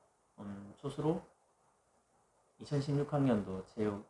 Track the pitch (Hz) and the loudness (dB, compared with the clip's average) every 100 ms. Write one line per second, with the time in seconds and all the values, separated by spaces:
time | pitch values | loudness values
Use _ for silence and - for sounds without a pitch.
0 | _ _ _ - 101 98 101 - 139 143 | _ _ _ -14 -12 -12 -14 -8 -8 0
1 | 147 185 - _ _ _ _ _ _ _ | 2 0 -4 _ _ _ _ _ _ _
2 | _ _ _ _ _ _ 110 143 139 143 | _ _ _ _ _ _ -2 -2 2 0
3 | 143 147 135 107 98 95 - - 107 101 | 2 4 4 4 0 -6 -8 -2 0 -2